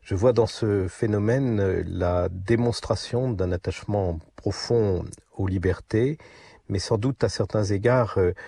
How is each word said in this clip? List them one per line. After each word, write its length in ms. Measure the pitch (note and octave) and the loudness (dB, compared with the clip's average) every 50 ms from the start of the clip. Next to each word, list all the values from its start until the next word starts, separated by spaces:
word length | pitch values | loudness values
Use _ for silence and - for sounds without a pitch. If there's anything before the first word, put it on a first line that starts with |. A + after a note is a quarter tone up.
Je 120 | _ - G2+ | _ -4 -2
vois 180 | F2+ G#2 B2+ | 2 4 4
dans 140 | A#2+ A#2 A2+ | 4 4 2
ce 400 | G#2 - - A#2+ G#2+ G2+ G2+ F#2 F2+ | 2 0 -2 0 2 2 2 0 -2
phénomène, 720 | - - A#2+ G#2+ G#2 G#2 G2+ G#2+ A#2+ C3+ C#3 B2 A2+ G2+ | -2 -2 0 0 0 2 2 2 2 2 2 0 2 2
euh, 220 | G2 F#2+ F#2 F2 E2+ | 2 2 0 0 -2
la 440 | E2+ F2+ F2 F2+ F2 F2+ F2+ F2 F#2 | -4 -4 -2 0 0 2 0 0 -2
démonstration 1000 | F2+ F#2 F#2 F#2+ A#2 A#2 A#2+ A#2+ A2+ - - - A2 - - - - A#2+ C3 B2+ | -4 -6 0 2 2 4 4 0 0 -2 -2 -2 -2 -2 -2 -4 -2 -2 -2 -2
d'un 220 | A2+ F#2 F#2+ F2+ | -2 -2 0 -2
attachement 680 | F2+ E2+ - F2+ F2+ - - - G#2 G#2 F#2+ F2+ E2+ D#2+ - - _ | -2 -2 -4 -6 -6 -6 -6 -4 -2 0 0 -2 -4 -6 -10 -16 _
profond 680 | - - G#2+ G2 - - - B2 A#2 G#2+ G2+ F#2 F2 E2+ - - - _ _ - | -6 -6 -4 -4 -4 -2 0 2 2 2 2 0 -2 -4 -8 -12 -18 _ _ -6
aux 100 | - G2 | -4 -2
libertés, 720 | F#2+ F#2+ F#2 F2 F#2+ F2 - - _ - A2 A#2+ C#3 D#3 - - - - - - - - - _ - | -2 -2 0 0 0 -2 -2 -6 _ 0 0 0 0 -2 -6 -12 -20 -20 -20 -20 -20 -20 -20 _ -4
mais 80 | G2+ F#2+ | -4 -4
sans 180 | - - A#2 | 0 0 -2
doute 260 | G2+ G#2+ C3+ C3+ _ | 0 0 -2 -2 _
à 60 | - G#2 | -2 -2
certains 360 | - - G#2 - - G#2+ G#2 | 0 -2 -4 -2 0 -2 0
égards, 500 | F#2+ G#2 F#2+ G#2+ A#2+ B2 B2+ A#2 - - | 0 -2 2 2 2 4 4 2 0 2
euh, 160 | G#2 F#2 F2 F2+ - - | 2 2 2 0 -4 -14